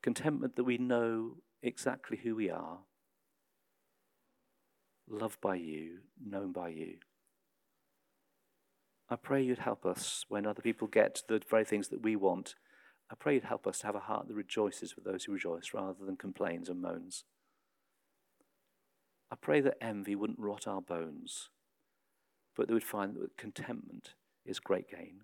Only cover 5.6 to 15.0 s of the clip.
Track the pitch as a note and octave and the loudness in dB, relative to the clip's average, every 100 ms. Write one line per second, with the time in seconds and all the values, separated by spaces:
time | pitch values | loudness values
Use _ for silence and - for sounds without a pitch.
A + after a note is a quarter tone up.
5.6 | E2 D#2 D#2+ F2+ - - G#2+ G2 G2 F2+ | -2 -6 -8 -12 -18 -14 -6 -4 -2 -4
6.6 | E2+ D#2+ E2 F2 - _ _ _ _ _ | -4 -4 -8 -10 -20 _ _ _ _ _
7.6 | _ _ _ _ _ _ _ _ _ _ | _ _ _ _ _ _ _ _ _ _
8.6 | _ _ _ _ _ A#2+ - C#3 B2+ B2 | _ _ _ _ _ -6 2 4 4 4
9.6 | - - F#2 F2 - - - G#2 G#2 G#2 | 0 0 0 0 -2 -4 -2 0 0 0
10.6 | A#2 A2 G#2+ A2 G#2 - - A2 - A2 | 0 0 4 8 8 6 0 0 4 4
11.6 | A2 G#2 G2+ - A2 G#2+ F#2+ F2+ - - | 6 2 0 -2 0 4 4 4 -4 -16
12.6 | _ - - _ _ - D3+ C#3 A2 - | _ -20 -20 _ _ -4 2 2 2 -2
13.6 | - - G#2+ G2+ G#2+ G#2+ - G#2+ F#2+ - | 0 -2 -4 -4 -2 -2 -2 -6 -2 2
14.6 | G#2 - F2 - | 2 0 -10 -8